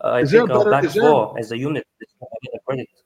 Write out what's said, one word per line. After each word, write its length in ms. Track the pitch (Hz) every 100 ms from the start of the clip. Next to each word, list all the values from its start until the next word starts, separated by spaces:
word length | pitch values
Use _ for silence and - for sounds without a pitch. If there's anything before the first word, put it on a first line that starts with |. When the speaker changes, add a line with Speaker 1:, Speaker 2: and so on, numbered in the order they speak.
Speaker 1:
Uh, 60 | -
I 140 | 120
Speaker 2:
Is 80 | 139
there 80 | 214
Speaker 1:
think 80 | 226
Speaker 2:
a 20 |
Speaker 1:
our 40 | 127
Speaker 2:
better, 100 | 208
Speaker 1:
back 140 | 143
Speaker 2:
is 100 | 160
there 80 | 208
Speaker 1:
four 360 | 151 139 107 -
as 120 | 110
a 40 | 117
unit 280 | 139 143 - _
deserve 180 | - _
a 40 |
lot 300 | - 117 - 480
of 60 | -
credit. 220 | 190 - _